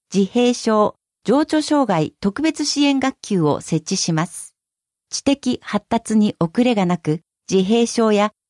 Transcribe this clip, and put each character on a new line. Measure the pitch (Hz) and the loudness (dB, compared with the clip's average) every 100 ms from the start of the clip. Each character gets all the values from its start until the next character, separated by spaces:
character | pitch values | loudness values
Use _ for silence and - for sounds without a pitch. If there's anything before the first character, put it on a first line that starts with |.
| _ | _
自 | 190 196 | -2 0
閉 | 240 247 | 2 0
症、 | 240 - 214 208 - _ _ - | 0 0 0 0 -4 _ _ 0
情 | 262 | 0
緒 | 311 311 | 2 -2
障 | 302 294 240 | 0 0 2
害 | 170 151 - | 0 -2 -4
特 | 196 202 | -4 -2
別 | 320 311 | -2 -2
支 | 294 285 | -2 0
援 | 285 277 | 0 2
学 | 262 - | -2 -4
級 | - 190 | -4 0
を | 151 135 | 0 0
設 | - 160 | -2 -6
置 | - 196 | -4 -4
し | - | -2
ま | 160 175 | -2 -4
す。 | - - _ _ _ _ _ _ | -8 -18 _ _ _ _ _ _
知 | - | -6
的 | - 277 247 - | -2 -2 -2 -6
発 | - 208 - | -4 -6 -2
達 | 233 - 214 | -4 0 2
に | 208 - | 2 0
遅 | 170 233 | -2 0
れ | 247 | 2
が | 214 180 | 2 0
な | 175 | 0
く、 | - 156 - _ - | -2 -6 -8 _ -2
自 | 190 190 | 0 2
閉 | 233 233 | 2 2
症 | - 220 | 0 2
や | 208 208 - | 2 0 -4